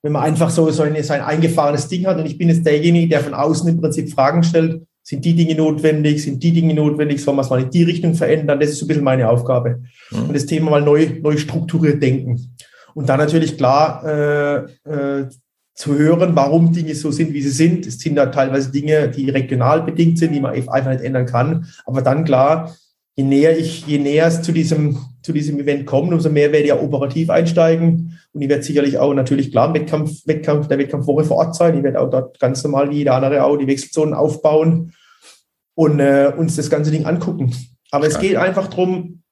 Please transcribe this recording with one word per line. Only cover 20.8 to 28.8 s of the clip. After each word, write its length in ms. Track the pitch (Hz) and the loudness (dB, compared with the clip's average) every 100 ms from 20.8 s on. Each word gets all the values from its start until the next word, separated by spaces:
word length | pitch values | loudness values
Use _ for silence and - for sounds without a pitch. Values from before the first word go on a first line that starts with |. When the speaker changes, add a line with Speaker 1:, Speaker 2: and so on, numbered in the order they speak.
| 131 | -2
Speaker 1:
nicht 140 | 131 | -4
ändern 220 | 135 131 123 | -2 -2 -2
kann. 400 | 120 131 165 - - - | 0 0 -2 -6 -16 -6
Aber 160 | 131 | -2
dann 220 | 131 143 | 0 0
klar, 500 | 165 131 139 160 165 - _ _ _ | 2 2 4 2 -2 -16 _ _ _
je 80 | - | -4
näher 340 | 135 139 156 165 | 0 4 4 2
ich, 300 | 165 - 147 | -2 -6 -4
je 120 | 147 | -2
näher 280 | 143 147 165 | 0 2 2
es 160 | 165 | 0
zu 80 | - | -2
diesem, 480 | 165 139 156 147 123 - - | -2 0 0 0 -2 -8 -16
zu 100 | - | -6
diesem 280 | 151 147 143 | -4 -4 -4
Event 260 | 143 143 139 | -2 -4 -2
kommt, 260 | 139 170 | -2 0
umso 160 | 170 160 | 0 0
mehr 220 | 147 147 | 2 2
werde 160 | 151 143 | 2 2
ich 60 | |
auch 100 | 135 | 0
operativ 480 | 147 143 139 160 165 | 0 -2 -4 -2 0
einsteigen. 880 | 160 170 - 165 165 165 170 - - _ | 2 2 2 4 4 2 2 -2 -12 _
Und 100 | - | -8
ich 60 | 139 | -2
werde 160 | 143 | -2
sicherlich 340 | - 143 | 0 0